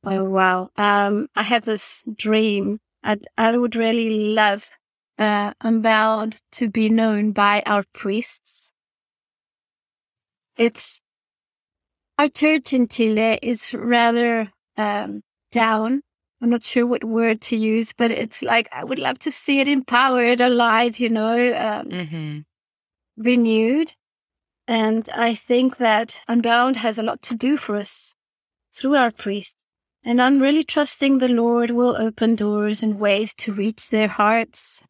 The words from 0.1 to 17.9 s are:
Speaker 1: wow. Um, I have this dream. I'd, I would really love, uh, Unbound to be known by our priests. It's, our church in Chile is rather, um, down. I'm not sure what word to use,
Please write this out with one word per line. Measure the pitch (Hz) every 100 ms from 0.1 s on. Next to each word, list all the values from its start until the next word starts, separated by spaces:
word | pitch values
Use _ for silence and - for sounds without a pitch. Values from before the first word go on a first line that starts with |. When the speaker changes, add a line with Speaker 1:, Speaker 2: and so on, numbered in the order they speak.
| 190
Speaker 1:
wow. | 190 190 185 185 185 -
Um, | 208 202 202 208 302
I | -
have | 214 233
this | 220 208 - - -
dream. | 214 214 220 220 202 196 214 _ _
I'd, | - 208 - -
I | 226 240
would | 240
really | 226 226 233 226 214 214
love, | 214 208 202 - _ _ _ _ -
uh, | 214 208 208 -
Unbound | 226 226 220 220 220 220 220 - _
to | - 233
be | 220 220
known | 226 226 208 214
by | 208 202 208 -
our | 208 196
priests. | - 202 208 240 - - - - _ _ _ _ _ _ _ _ _ _ _ _ _ _ _ _ _ _ -
It's, | 233 - - - _ _ _ _ _ _ _ _ _ _ _ -
our | 294
church | - 302 311 247
in | 262 240
Chile | - 220 214 226 220
is | 233 233 -
rather, | 247 233 240 233 233 240 233 214 _ _ -
um, | 208 202 202 208 _ _ _
down. | 233 226 220 220 269 - _ _ _
I'm | 240
not | 240
sure | - 247 240
what | 247
word | 226 226 226 220
to | - 226
use, | 220 220 220